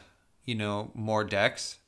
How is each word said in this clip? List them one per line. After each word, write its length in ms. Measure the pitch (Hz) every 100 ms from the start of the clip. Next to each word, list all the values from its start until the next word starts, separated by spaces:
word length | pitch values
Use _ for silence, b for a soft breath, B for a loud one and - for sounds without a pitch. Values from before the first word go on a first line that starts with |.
| b b _ _
you 100 | -
know, 360 | 110 104 104 -
more 300 | - 107 107
decks. 540 | 101 98 113 - - -